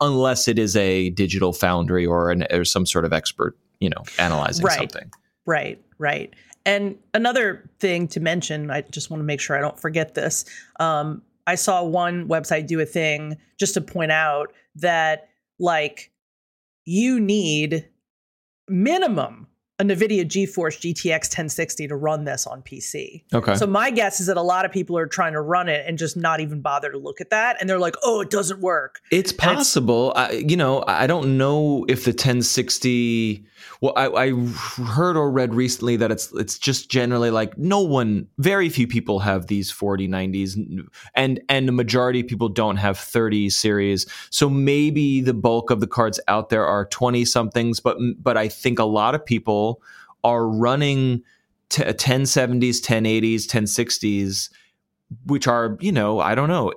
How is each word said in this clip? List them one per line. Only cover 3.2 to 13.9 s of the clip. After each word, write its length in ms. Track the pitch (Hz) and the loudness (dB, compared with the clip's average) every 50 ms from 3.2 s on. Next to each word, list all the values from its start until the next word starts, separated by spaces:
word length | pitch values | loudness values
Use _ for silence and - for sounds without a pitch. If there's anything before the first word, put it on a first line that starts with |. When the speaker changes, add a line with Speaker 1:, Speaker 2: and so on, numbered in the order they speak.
| - - - - - - - _ _ _ _ - | -2 -4 -4 -4 -4 -4 -4 _ _ _ _ -4
Speaker 1:
you 100 | - 87 | -4 -4
know, 140 | - - - - - - | -2 -4 -8 -8 -4 -2
analyzing 460 | 87 85 80 73 71 - 85 - 170 | 0 0 0 0 -2 -2 -2 0 0
Speaker 2:
Right. 140 | 185 160 - | 0 0 -2
Speaker 1:
something. 320 | - - - - - - - - _ _ _ _ _ | -4 -6 -8 -12 -14 -16 -20 -20 _ _ _ _ _
Speaker 2:
Right, 380 | 170 160 147 - - - - _ _ _ - | -4 -2 -2 -4 -6 -10 -14 _ _ _ -6
right. 340 | 151 143 143 143 - - - - - _ - - - | -4 -4 -2 -4 -6 -10 -16 -20 -20 _ -18 -6 -2
And 320 | 196 202 202 202 196 196 - _ _ - | 0 0 0 0 -4 -6 -10 _ _ -2
another 540 | 220 233 240 240 262 226 196 180 - - - _ - | 0 2 2 2 2 0 0 -2 -6 -12 -20 _ -2
thing 260 | - 190 175 175 175 160 | -2 0 0 0 -2 -4
to 120 | - 165 | -4 -4
mention, 500 | 160 165 170 180 - - 156 151 151 147 | -2 -2 -2 -2 -4 -6 -6 -8 -6 -6
I 120 | 135 147 143 | -6 -6 -8
just 280 | - - 151 - - | -8 -10 -12 -10 -8
wanna 140 | 160 156 151 | -8 -6 -4
make 160 | 151 147 143 | -4 -4 -4
sure 180 | - - 147 139 | -4 -2 -2 -2
I 20 | |
don't 200 | 143 147 - - | -2 -2 -4 -6
forget 340 | - 160 160 165 156 156 - | -6 -4 -2 -2 -2 -2 -4
this. 300 | 151 143 156 - - - - - - - - - - | -4 -4 -2 -2 -4 -6 -8 -12 -20 -20 -12 -6 -4
Um, 440 | 165 160 156 147 151 151 151 - - _ _ _ _ - | -2 0 0 -2 -2 -4 -6 -10 -14 _ _ _ _ -4
I 80 | 180 | -2
saw 260 | 175 - - 190 180 175 | -2 0 0 0 0 0
one 460 | 165 160 175 175 175 175 175 170 151 | 0 0 0 0 0 -2 -4 -2 -2
website 400 | 165 160 151 - 165 156 156 143 | -2 -2 0 0 -2 -2 -2 -2
do 100 | 165 160 | -2 -2
a 80 | 151 | -2
thing 500 | 151 - 175 160 156 151 147 151 151 151 - _ _ _ - | -2 -2 -2 -2 0 -2 -2 -4 -8 -12 -12 _ _ _ -4
just 160 | 202 170 - | -2 -2 -2
to 60 | - | -2
point 320 | 156 - | -4 -4